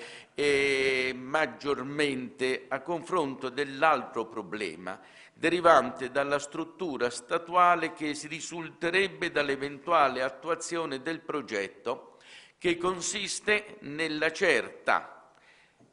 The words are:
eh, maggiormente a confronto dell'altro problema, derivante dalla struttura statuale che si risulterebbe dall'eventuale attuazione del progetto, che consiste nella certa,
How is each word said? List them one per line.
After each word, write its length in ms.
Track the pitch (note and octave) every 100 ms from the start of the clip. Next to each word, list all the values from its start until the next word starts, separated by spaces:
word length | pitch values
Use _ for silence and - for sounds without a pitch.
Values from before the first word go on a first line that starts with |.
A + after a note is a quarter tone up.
| - - - -
eh, 760 | C#3+ C#3 C#3 C3+ C3+ C3 B2+ B2+
maggiormente 1500 | B2+ D3+ D3 A2 C#3+ C3+ C3 D3 D3 C3 B2 - B2+ C3 -
a 140 | C3+
confronto 680 | D3+ E3+ - F3+ C#3+ C3 C3
dell'altro 760 | B2 C#3+ C3+ D#3+ C#3+ A#2+ A#2 A2+
problema, 720 | A2+ F#2+ G#2 G2 D#2+ F#2 G2 - - -
derivante 760 | - D#3+ E3+ E3+ D#3 B2 A#2 B2+
dalla 280 | C3 C#3+ C#3+
struttura 680 | - D#3+ D#3+ - F3+ B2+ A#2+
statuale 840 | A#2+ - E3 E3+ F3+ F3 E3+ D#3+
che 200 | - D#3
si 140 | D3 D3+
risulterebbe 1040 | D#3+ - E3+ D#3+ - E3+ F3+ G3 D#3 E3+
dall'eventuale 880 | D3 C#3+ C#3 C#3 C#3+ D#3+ E3 C#3 B2+
attuazione 800 | C3 C3 D#3+ E3 - E3+ D#3+ C3+
del 180 | C#3 D#3+
progetto, 1000 | - D3 A2 G#2+ F#2+ - - B2+ - - - - - _
che 200 | F3 E3+
consiste 1000 | F3 F#3 E3 G3+ F#3+ - - G#3 - -
nella 500 | C#3 D3 D#3+ D3+ D#3
certa, 1040 | D#3+ F#3+ B2 F#2+ - - F#2 - - - _ _ - _ _ _